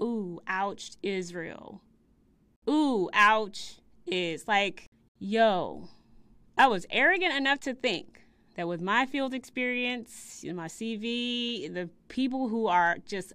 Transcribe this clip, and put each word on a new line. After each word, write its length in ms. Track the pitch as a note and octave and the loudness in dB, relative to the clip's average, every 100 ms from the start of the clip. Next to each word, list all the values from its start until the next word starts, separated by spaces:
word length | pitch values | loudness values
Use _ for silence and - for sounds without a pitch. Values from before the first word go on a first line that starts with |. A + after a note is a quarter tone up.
Ooh, 400 | A#3 A3+ F#3 E3 - | -2 -2 -4 -8 -6
ouch, 460 | F#3 G3+ A3 - - | -2 -2 -4 -12 -8
Israel. 800 | G3 F#3+ F3 F3 D#3+ - - - _ _ _ _ _ _ _ _ - | -4 -4 -4 -8 -10 -12 -16 -20 _ _ _ _ _ _ _ _ 0
Ooh, 420 | D4+ D4 A3+ F3 | 2 4 2 2
ouch, 680 | - G#3 A3 G#3 - - - _ - - | 6 6 6 0 -8 -14 -16 _ -16 -4
is 400 | F#3 F3 D#3 - | -2 -2 -4 2
like, 400 | G3+ G3+ G3 - _ _ - | 2 2 -2 -18 _ _ -12
yo, 680 | G3 A3 A3+ F#3 A#2 D2+ F3+ - _ - - - - - | -2 4 4 4 -2 -6 -14 -20 _ -20 -20 -20 -8 4
I 100 | C4+ | 6
was 180 | G3 - | 6 -2
arrogant 440 | G#3+ C#4+ F#4 F4+ | 2 4 4 2
enough 260 | C#4 C4+ C#4 | 2 2 2
to 140 | C#4 | -2
think 440 | B3+ B3 F3+ - - - _ _ - | -2 -2 -2 -6 -20 -20 _ _ -6
that 120 | E3+ | -4
with 140 | E3+ | -4
my 240 | F#3 A3+ C4 | 0 2 2
field 260 | C#4 C4+ | 0 -2
experience, 1120 | C4 - - B3 B3 B3 B3 A3+ - - - | -4 -8 -4 -2 -2 -2 -4 -10 -16 -18 -14
my 220 | - F3 E3 | -10 -8 -8
C 300 | - A3+ A3 | -8 -6 -4
V, 720 | A#3 A#3+ A#3+ A#3+ A#3+ A#3 C3 | -4 -2 -2 -2 -4 -4 -6
the 200 | F3+ F3 - - | -8 -8 -12 -10
people 400 | - C4 C4 B3+ | -2 -2 0 -2
who 180 | A3+ G#3+ | 0 2
are 320 | F3 E3+ - - | 4 4 2 -4
just 260 | G3 F#3 | -8 -10